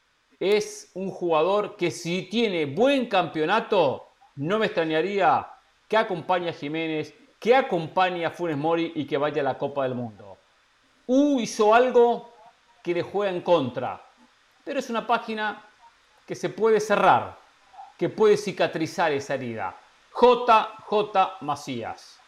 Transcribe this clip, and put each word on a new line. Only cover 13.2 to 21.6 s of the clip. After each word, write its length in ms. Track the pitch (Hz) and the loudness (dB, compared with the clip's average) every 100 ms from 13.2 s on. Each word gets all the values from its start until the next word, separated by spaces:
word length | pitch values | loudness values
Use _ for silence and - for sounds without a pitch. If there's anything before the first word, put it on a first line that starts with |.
| 202 | -2
en 100 | 180 | -4
contra, 600 | 175 170 143 131 120 92 - _ _ _ _ _ - | 2 2 2 -6 -8 -10 -14 _ _ _ _ _ -8
pero 140 | 277 | -8
es 100 | - | -4
una 160 | 226 220 | -6 -2
página 560 | 226 226 214 214 208 - _ - _ _ _ - | -2 -2 -6 -6 -8 -16 _ -20 _ _ _ -14
que 100 | 170 | -8
se 140 | 175 | -6
puede 300 | - 226 220 | 0 2 2
cerrar, 580 | 214 202 190 123 101 - _ _ _ - - - | 2 2 6 4 2 -12 _ _ _ -20 -20 -6
que 120 | 170 | -4
puede 260 | - 214 202 | 2 4 4
cicatrizar 720 | 202 - 165 170 156 - 165 | 2 -2 -2 -2 -6 -2 0
esa 240 | 139 139 139 | 0 -4 -6
herida. 400 | 123 110 95 - _ _ _ | -6 -6 -8 -10 _ _ _
J 640 | - 240 240 240 220 - - - | 4 6 6 6 4 4 -8 -4
J 520 | 208 208 190 185 - | -2 0 2 0 -2
Macías. 800 | 143 143 | -8 -8